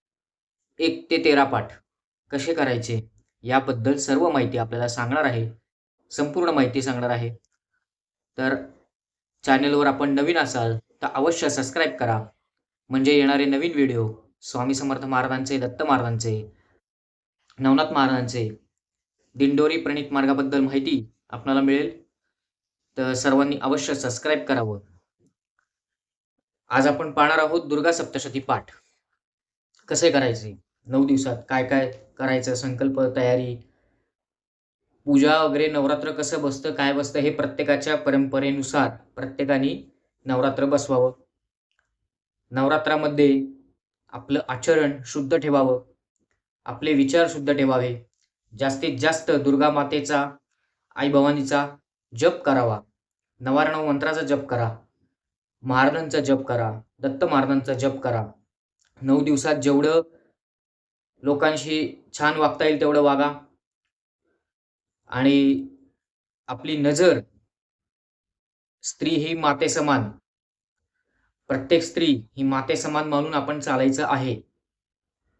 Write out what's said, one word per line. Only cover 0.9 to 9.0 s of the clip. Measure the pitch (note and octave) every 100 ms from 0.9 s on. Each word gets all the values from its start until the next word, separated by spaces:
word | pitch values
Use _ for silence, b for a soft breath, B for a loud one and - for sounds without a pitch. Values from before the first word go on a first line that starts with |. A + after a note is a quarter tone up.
| - -
ते | E3
तेरा | E3 C#3+
पाठ | C#3 A2+ G#2+ - _ _ _ _ _
कसे | C#3 E3
करायचे | E3 C3+ A#2+ A#2 A2+ - _ _ _
याबद्दल | A#2 C3 C3 A#2+ A#2 C#3
सर्व | - C3+ E3+
माहिती | C#3+ A2+ A#2+
आपल्याला | A2+ A#2+ A#2+
सांगणार | B2 A#2+ C#3+
आहे, | C#3 A#2 A2+ - _ _ _ _ _
संपूर्ण | - C#3+ F3+ F3
माहिती | D3 B2 C3
सांगणार | C3 B2 A#2+
आहे. | A#2 A#2 A2+ _ _ _ _ _ _ _ _ _ -
तर | C3 C#3 - - _ _